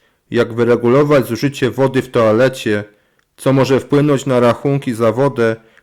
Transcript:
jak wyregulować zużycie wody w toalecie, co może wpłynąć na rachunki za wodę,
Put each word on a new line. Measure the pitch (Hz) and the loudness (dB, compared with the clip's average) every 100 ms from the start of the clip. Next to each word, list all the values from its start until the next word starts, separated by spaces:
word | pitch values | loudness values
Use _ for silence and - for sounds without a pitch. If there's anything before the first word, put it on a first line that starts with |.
| _ _ - | _ _ -6
jak | 113 113 | -4 -2
wyregulować | 113 117 120 117 131 147 147 117 | -2 0 2 2 2 4 2 0
zużycie | 113 139 - 123 | -4 -4 -2 -4
wody | 117 131 131 | 0 -2 -2
w | 127 | -2
toalecie, | 127 110 110 127 131 113 104 104 _ _ _ _ - | 0 2 2 0 -2 -4 -4 -6 _ _ _ _ -6
co | 139 | 0
może | 135 123 131 | 2 2 0
wpłynąć | - 143 147 135 139 | 0 0 2 0 0
na | 123 | 2
rachunki | 120 113 143 139 139 | 2 0 -2 -2 -4
za | 110 117 | -2 0
wodę, | 110 139 120 113 110 _ _ | 0 -2 0 -2 -2 _ _